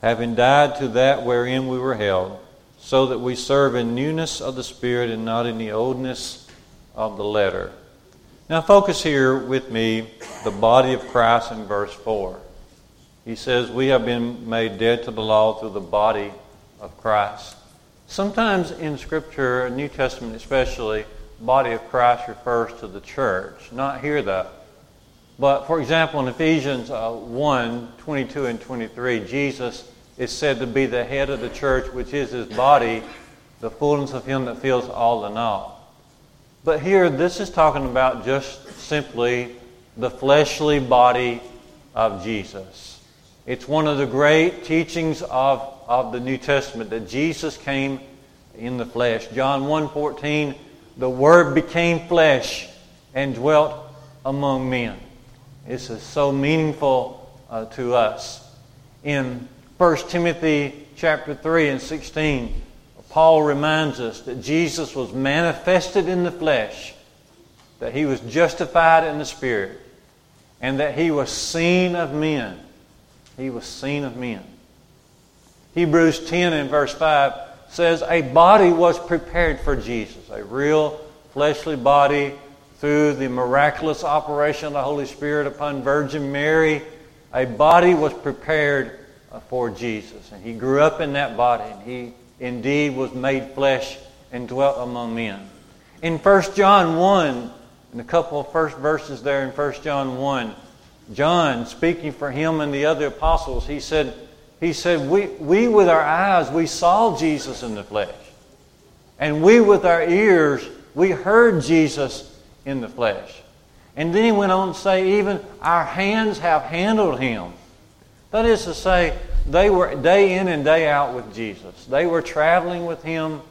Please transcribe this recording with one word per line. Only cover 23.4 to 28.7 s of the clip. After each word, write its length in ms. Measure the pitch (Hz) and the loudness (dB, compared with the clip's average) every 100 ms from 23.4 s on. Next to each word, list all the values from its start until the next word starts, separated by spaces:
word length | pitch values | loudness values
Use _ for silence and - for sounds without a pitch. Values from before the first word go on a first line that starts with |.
| - - - | -6 -16 -18
Not 300 | 120 139 131 | -8 -6 -6
here, 200 | 139 147 | -4 -4
though. 260 | 101 95 90 - - _ _ _ _ _ _ - | -2 -4 -4 -12 -20 _ _ _ _ _ _ -2
But, 300 | 139 139 - | 0 0 0
for 120 | 165 | -4
example, 400 | 131 160 160 151 | 0 2 2 0
in 80 | 127 | -4
Ephesians, 600 | 123 160 160 135 131 117 | 0 2 2 0 -6 -6
uh, 220 | 127 113 | -6 -6
one, 840 | 117 117 117 147 131 117 120 120 - | -6 -10 -4 0 0 -2 -6 -10 -16
twenty-two 460 | - 143 127 147 131 | -8 -6 -4 -4 -4
and 140 | 113 | -6
twenty-three, 600 | - | -10